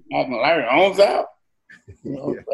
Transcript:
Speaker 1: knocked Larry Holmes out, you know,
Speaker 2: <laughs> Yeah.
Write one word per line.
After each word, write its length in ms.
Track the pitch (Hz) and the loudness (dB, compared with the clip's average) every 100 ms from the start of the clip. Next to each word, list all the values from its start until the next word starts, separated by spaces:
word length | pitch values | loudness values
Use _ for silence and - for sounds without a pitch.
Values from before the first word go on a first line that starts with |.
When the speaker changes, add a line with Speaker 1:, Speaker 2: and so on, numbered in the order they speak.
| - | -8
Speaker 1:
knocked 220 | 147 131 | -4 -4
Larry 340 | 120 139 165 117 | -2 0 0 2
Holmes 320 | 131 190 180 | 2 4 4
out, 280 | 202 - - - _ _ _ - - - | 4 2 -4 -10 _ _ _ -20 -20 -16
you 120 | - 139 | -12 -8
know, 180 | - | -8
Speaker 2:
<laughs> 20 | - | -8
Yeah. 60 | - | -6